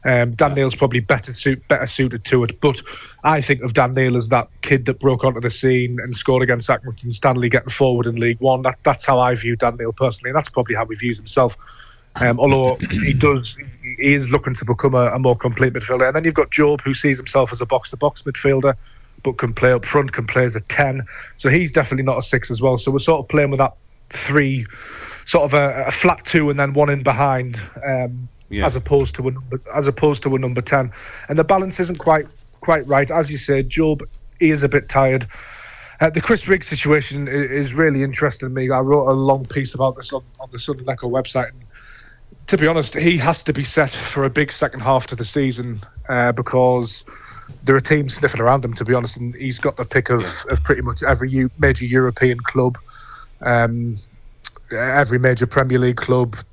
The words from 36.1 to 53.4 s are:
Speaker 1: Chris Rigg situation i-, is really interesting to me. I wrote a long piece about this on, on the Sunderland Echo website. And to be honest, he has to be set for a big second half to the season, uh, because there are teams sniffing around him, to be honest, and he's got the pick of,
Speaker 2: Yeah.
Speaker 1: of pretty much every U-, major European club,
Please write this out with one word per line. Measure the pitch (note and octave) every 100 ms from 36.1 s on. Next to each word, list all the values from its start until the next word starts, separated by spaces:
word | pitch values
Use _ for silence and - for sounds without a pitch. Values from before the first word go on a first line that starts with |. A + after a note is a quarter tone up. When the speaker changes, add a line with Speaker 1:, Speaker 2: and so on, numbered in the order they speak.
| D#3+
Speaker 1:
Chris | - A3+ -
Rigg | F#3
situation | - D#3 D3 D3+ - C#3 C#3
i-, |
is | C#3+ C#3 C#3 C#3
really | C3 D#3+ C#3
interesting | C#3 B2+ D3 - C3
to | C3
me. | B2+
I | C3
wrote | C3+ D3 C3
a |
long | C3+ C3+ C3+ B2
piece | D3 C3 C3+
about | C3+ B2
this | -
on, | C3 C3 -
on | C3
the | A#2+
Sunderland | - C#3 B2+
Echo | C3+ B2
website. | C3 - C3 B2
And | - - - - - - - - - -
to | F#3
be | D#3
honest, | E3 C#3+ -
he | E3 E3+
has | C3 D#3+ -
to |
be | C3
set | C#3 - C3+
for | - - C#3+
a | C3+
big | C#3 C#3+
second | - C#3+ C3+
half | A#2+ C3 A#2+
to | A#2
the | A2+
season, | D3 C3+ B2 A#2+ A2 G2 - -
uh, | B2+ A#2+
because | A#2 A#2+ B2+ B2+ B2+ A#2 - - - - - - -
there | - C3+
are |
teams | - D3+ C#3
sniffing | - C#3+ -
around | A2+ C#3
him, | B2+
to | A#2 A2+
be |
honest, | B2+ A2+ -
and | A#2+ A#2+
he's | C3+ A#2+
got | D3 -
the | A#2
pick | C3+ -
of, | B2
Speaker 2:
Yeah. | F#2 - -
Speaker 1:
of | C#2+
pretty | - C3+
much | B2 A#2+
every | C#3 C3 C3
U-, | C3 B2+ -
major | C#3+ B2 B2
European | B2+ B2+ A#2 B2+ A#2+
club, | A#2+ C3 B2+ B2 - - - - - -